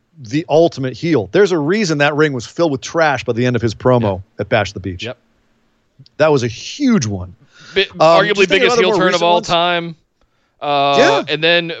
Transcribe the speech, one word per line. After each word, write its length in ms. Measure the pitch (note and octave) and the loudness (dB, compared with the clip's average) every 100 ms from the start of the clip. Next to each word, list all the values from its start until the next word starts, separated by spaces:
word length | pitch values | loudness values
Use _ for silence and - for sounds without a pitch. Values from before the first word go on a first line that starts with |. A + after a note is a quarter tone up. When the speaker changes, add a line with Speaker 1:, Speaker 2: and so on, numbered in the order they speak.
| _ D#3+ | _ -20
Speaker 1:
the 260 | A2 D3 E3+ | -6 -6 2
ultimate 440 | D3+ E3+ - C3 - | 2 2 0 -8 -4
heel. 320 | E3+ C3+ F#2 | 0 0 2
There's 180 | F#3 F#3+ | 2 2
a 60 | F3 | 2
reason 400 | C#3+ A3 F3 D3 | 0 0 0 0
that 160 | D3 | 0
ring 180 | D3 D#3 | 2 0
was 140 | B2+ - | -2 -8
filled 240 | - E3 | -2 -2
with 80 | C3+ | -2
trash 440 | - E3 D#3 B2 | -4 0 0 0
by 80 | - | -4
the 120 | A#2 B2 | -2 -2
end 100 | A#2+ | 0
of 60 | |
his 120 | A#2 | -2
promo 420 | - C3 B2 G#2+ F#2+ | -2 2 2 0 -4
Speaker 2:
Yeah. 220 | - - | -10 -12
Speaker 1:
at 80 | G2 | -2
Bash 240 | A#2 G2 | -2 -2
the 80 | G2 | -8
Beach. 240 | G2 F2+ | -10 -10
Speaker 2:
Yep. 140 | A2 - _ _ _ _ _ _ _ _ _ - | -12 -14 _ _ _ _ _ _ _ _ _ 0
Speaker 1:
That 120 | D#3 | 2
was 100 | C#3 | 2
a 40 | A#2+ | 0
huge 580 | - - - C4+ G#3 A2+ | -6 -14 -2 0 2 0
one. 280 | F#2+ F2+ - _ _ - | -6 -10 -18 _ _ -6
Speaker 2:
Bi-, 80 | - G3 | -4 -4
Speaker 1:
Um, 60 | F3+ | 2
Speaker 2:
arguably 300 | D#3+ E3+ G3+ | 4 4 2
Speaker 1:
just 20 | G3+ | 0
thinking 60 | |
of 40 | F#3 | 2
Speaker 2:
biggest 240 | F#3+ A#3 | 2 2
Speaker 1:
other 80 | A#3+ | 2
Speaker 2:
heel 80 | F#3 | 2
Speaker 1:
more 80 | F#3+ | 2
Speaker 2:
turn 100 | F#3 | 2
of 40 | |
Speaker 1:
recent 80 | F3 | 2
Speaker 2:
all 100 | E3+ | 2
Speaker 1:
ones. 120 | F3 - | 0 0
Speaker 2:
time. 480 | E3+ F3 F3 E3+ D#3 _ _ _ _ _ _ | -2 0 -2 -6 -12 _ _ _ _ _ _
Uh, 340 | D3 C#3+ C#3 C#3+ | -4 0 2 2
Speaker 1:
Yeah. 260 | C#4+ C#3 - | 2 2 -2
Speaker 2:
and 80 | D3+ | -2
then 300 | D#3+ F3 E3 B2+ | 0 0 -2 -10